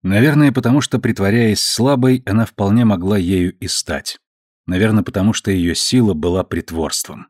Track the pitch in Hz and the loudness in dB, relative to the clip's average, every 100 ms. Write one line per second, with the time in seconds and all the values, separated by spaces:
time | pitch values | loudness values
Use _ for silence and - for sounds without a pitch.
0 | 92 101 139 147 147 127 117 127 - 127 | 0 2 4 4 4 2 2 0 0 -2
1 | 117 110 98 117 113 101 - - 127 139 | -2 0 0 2 2 0 -2 0 0 2
2 | 131 127 131 104 113 - 98 110 113 98 | 2 0 0 -2 -2 -2 0 2 2 0
3 | 92 104 87 95 90 - 92 - - 73 | 0 -2 0 0 -2 -4 -8 -6 -6 -8
4 | - - _ _ _ _ - 90 110 110 | -8 -14 _ _ _ _ -6 0 2 2
5 | 92 98 101 107 - 95 87 80 - 127 | 0 0 0 0 -2 0 0 -2 0 2
6 | 110 80 85 92 87 85 - 82 76 - | 2 0 -2 -2 -4 -6 -6 -6 -6 -6
7 | - - | -8 -14